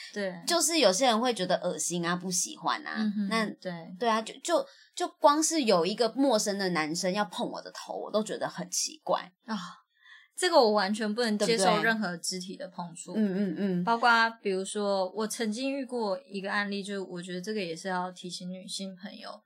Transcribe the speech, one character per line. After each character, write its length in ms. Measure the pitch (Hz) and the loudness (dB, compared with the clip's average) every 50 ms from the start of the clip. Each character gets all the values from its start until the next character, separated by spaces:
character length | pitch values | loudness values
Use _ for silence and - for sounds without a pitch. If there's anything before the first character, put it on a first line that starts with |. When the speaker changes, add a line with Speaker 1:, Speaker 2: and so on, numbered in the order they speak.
| - - - | -16 -10 -6
Speaker 1:
对。 300 | 214 202 190 180 175 175 | -4 -4 -4 -6 -6 -2
Speaker 2:
就 140 | 277 339 339 | 0 2 2
是 180 | 320 302 339 320 | 2 2 4 6
有 140 | 269 - 277 | 6 6 6
些 140 | - 269 | 6 4
人 140 | 254 220 220 | 4 4 4
会 120 | 247 254 233 | 2 0 0
觉 140 | 214 185 | 0 0
得 100 | 180 180 - | 0 0 0
恶 200 | - 180 - 147 | 0 -2 -4 -2
心 260 | - - 170 175 170 | -4 -4 -2 -2 0
啊， 120 | 170 180 | 0 -2
不 140 | 180 180 190 | -2 -2 -2
喜 260 | 180 - - - - | -2 -2 -2 -2 -6
欢 280 | - 165 143 123 - - | -4 -2 -2 -2 -2 -4
啊。 80 | - - 214 | -6 -4 -2
Speaker 1:
嗯 140 | 220 214 196 | -2 -2 0
哼， 160 | 208 202 196 | -2 -2 0
Speaker 2:
那， 180 | 220 226 214 208 - - | 0 0 0 -2 -4 -8
Speaker 1:
对。 360 | - 185 175 170 165 170 185 180 | -10 -10 -10 -10 -12 -14 -8 -2
Speaker 2:
对 100 | 247 233 | 2 2
啊， 120 | 214 226 | 2 2
就， 140 | 226 226 - - - | 0 -4 -10 -8 -2
就， 240 | - 339 285 - - - - - _ _ | 0 2 2 0 -2 -8 -20 -20 _ _
就 140 | - 359 330 - _ | -4 -4 -4 0 _
光 200 | - 294 285 311 | 6 6 6 6
是 220 | 311 311 320 320 269 | 4 2 2 2 4
有 220 | 214 196 175 165 | 4 4 4 4
一 80 | 185 214 | 2 2
个 140 | 220 240 220 220 | 2 0 0 2
陌 220 | 254 277 277 226 214 | 4 4 4 4 4
生 200 | 214 214 196 196 | 2 0 -2 0
的 120 | 196 185 | 0 0
男 240 | 175 156 156 147 160 | 0 0 0 0 -2
生 180 | 175 190 180 185 | -2 -2 0 0
要 120 | 208 208 | 0 0
碰 220 | 180 - 233 220 147 | -2 -2 -6 -6 -6
我 140 | - - - | -6 -8 -12
的 80 | 90 | -12
头， 240 | - - - - - | -14 -12 -12 -10 -8
我 160 | - - - | -8 -6 -2
都 120 | - 214 214 | -2 -2 -2
觉 140 | 202 147 | -2 -4
得 120 | 117 135 156 | -4 -4 -6
很 200 | - - 175 180 | -6 -8 -8 -6
奇 300 | - - - - - - _ | -4 -4 -4 -4 -6 -8 _
怪。 280 | - - - - 180 - _ _ | -2 0 0 -2 -6 -14 _ _
Speaker 1:
啊， 120 | - 220 190 175 175 180 - _ _ _ _ _ - - - - _ _ | -8 -8 -6 -8 -10 -14 -18 _ _ _ _ _ -20 -20 -20 -20 _ _
这 140 | - 359 359 | -2 0 6
个 60 | 339 | 8
我 160 | 302 247 214 208 | 8 8 8 6
完 200 | 208 202 190 214 | 4 2 2 0
全 200 | 214 226 208 208 | 0 0 -2 0
不 80 | 233 247 | 0 0
能 160 | 220 214 208 | 0 2 2
接 180 | 208 233 226 | 4 4 4
受 80 | 226 196 | 4 6
Speaker 2:
对 120 | 180 - | 4 4
不 40 | - - | 4 4
对？ 20 | |
Speaker 1:
任 140 | 226 226 220 | 2 2 2
何 180 | 214 175 175 | -2 -4 -4
肢 220 | 170 - - 185 185 | -6 -6 -6 -6 -6
体 180 | 185 190 - | -8 -10 -10
的 100 | - - 185 | -12 -12 -12
碰 260 | - - 175 170 160 | -10 -12 -12 -12 -12
触。 200 | - - 165 185 | -14 -12 -6 -2
Speaker 2:
嗯， 0 | |
嗯， 380 | 220 214 196 180 196 208 190 156 - | 0 0 2 2 0 0 0 0 0
嗯。 260 | 202 196 180 175 180 | 0 0 0 0 2
Speaker 1:
包 120 | 226 233 233 | 2 2 4
括 100 | 247 240 233 226 226 226 233 233 - | 4 6 6 6 4 2 0 -2 -4
比 80 | 208 | -2
如 140 | 190 190 190 | -2 -2 -4
说， 460 | 196 - 208 208 202 196 196 185 185 190 | -4 -4 -2 0 0 0 0 0 -2 -2
我 140 | 202 220 | -4 -4
曾 240 | 214 - - 233 214 | -4 -2 -2 -2 -2
经 220 | 208 240 262 269 269 | -2 -2 -4 -4 -4
遇 120 | 277 269 | -4 -6
过 340 | - 247 240 226 202 185 185 - | -6 -4 -4 -2 -2 -2 -4 -6
一 140 | - 196 196 | -8 -10 -8
个 100 | 185 196 | -6 -2
案 200 | 202 208 202 202 | -2 -2 -2 -2
例， 120 | 196 202 190 | -4 -6 -6
就 220 | 202 202 196 190 | -6 -6 -8 -8
我 180 | - 180 175 180 | -8 -8 -10 -8
觉 100 | 185 175 | -8 -8
得 60 | 180 | -8
这 120 | 180 214 220 | -6 -6 -4
个 80 | 214 | -4
也 140 | 185 170 160 | -4 -6 -6
是 140 | 170 - 190 | -6 -6 -4
要 220 | 185 180 180 185 180 | -2 -2 -4 -4 -8
提 160 | - - 180 | -10 -12 -12
醒 220 | 175 - 185 180 | -10 -10 -10 -10
女 160 | 185 185 185 | -10 -12 -12
性 280 | - - - 196 190 185 | -10 -10 -8 -8 -10 -10
朋 200 | 180 - 190 185 | -12 -14 -16 -14
友。 260 | 214 - - 208 214 _ | -14 -14 -14 -16 -16 _